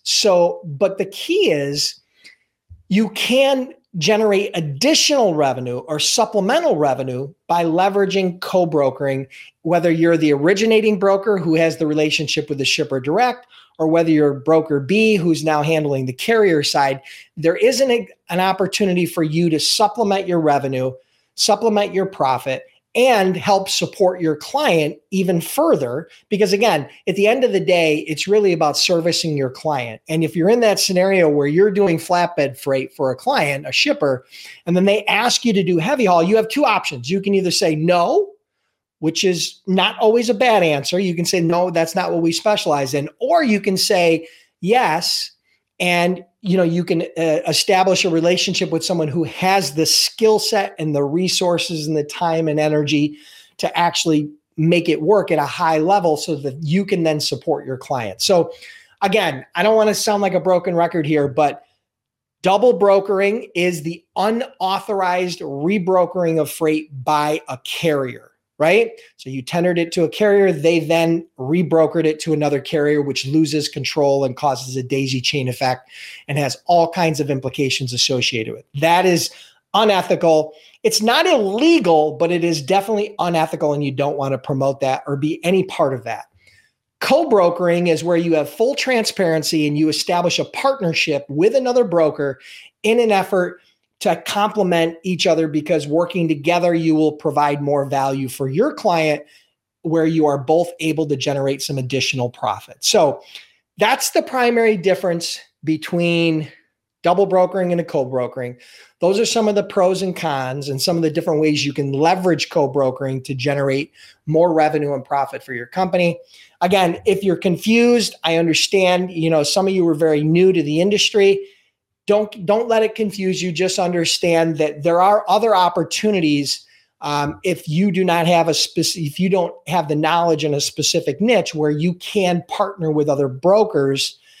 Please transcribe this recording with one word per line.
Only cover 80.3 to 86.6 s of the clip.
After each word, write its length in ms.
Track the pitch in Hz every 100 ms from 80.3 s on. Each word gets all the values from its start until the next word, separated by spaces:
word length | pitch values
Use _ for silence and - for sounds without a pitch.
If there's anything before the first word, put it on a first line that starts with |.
| 156 151 - _ _
It's 220 | 214 214
not 240 | 220 269 339
illegal, 840 | 285 196 214 320 330 175 160 151
but 180 | 143 170
it 120 | 175
is 200 | 170 156
definitely 500 | 135 190 196 208 208 -
unethical, 540 | 175 170 160 165 151
and 100 | 147
you 80 | 143
don't 260 | 135 139 143
wanna 220 | 135 131
promote 400 | - 135 139 135
that 240 | 135 131 -
or 120 | 143
be 220 | 151 170 170
any 180 | 190 185
part 280 | - 147
of 100 | 127 113
that. 200 | 107 - _ _ _